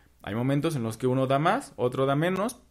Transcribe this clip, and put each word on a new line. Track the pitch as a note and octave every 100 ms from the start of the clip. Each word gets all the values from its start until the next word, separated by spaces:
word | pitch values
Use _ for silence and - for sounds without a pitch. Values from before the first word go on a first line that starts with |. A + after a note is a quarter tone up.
| _ _
Hay | - G#2+
momentos | C3 C#3+ D#3 C#3+
en |
los | A2+ A2
que | B2+
uno | C3 C3
da | C#3
más, | E3 A#3 - -
otro | A#2+ B2 C3+
da | C#3+
menos, | E3+ F#3 A3 - -